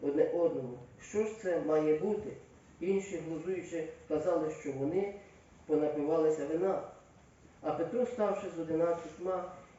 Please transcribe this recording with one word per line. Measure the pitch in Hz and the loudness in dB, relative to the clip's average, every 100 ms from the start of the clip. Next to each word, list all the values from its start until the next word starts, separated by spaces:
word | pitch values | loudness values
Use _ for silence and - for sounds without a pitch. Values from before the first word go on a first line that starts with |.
одне | 143 151 | 0 4
одному: | 156 170 165 139 123 123 - - | 4 4 2 2 -4 -10 -14 -20
«Що | - 208 | -6 -2
ж | 214 - | -2 -2
це | 185 165 | -2 0
має | 147 156 151 156 | 2 4 4 4
бути?» | 202 202 - - - - - - | 2 -2 -4 -10 -16 -20 -20 -6
Інші, | 175 196 190 170 156 | 0 0 0 -6 -6
глузуючи, | 156 170 180 151 165 - - - | -6 -4 -4 -4 -6 -6 -10 -2
казали, | 151 180 165 156 - | 0 2 2 0 -4
що | 147 | -6
вони | 131 143 185 202 - - - - - - | -2 0 0 0 -4 -14 -20 -20 -18 0
понапивалися | 151 147 147 147 160 156 147 143 | 2 2 0 2 4 4 2 0
вина. | 165 190 170 - - - - - - - - | 0 2 0 -4 -14 -20 -20 -20 -20 -20 -8
А | - | -4
Петро, | - 247 240 226 | 0 0 2 0
ставши | - 208 - 185 160 | 2 0 0 -4 -6
з | |
одинадцятьма, | 160 160 170 165 156 - 180 185 - - - | -2 2 2 2 -4 -6 -2 -2 -4 -10 -18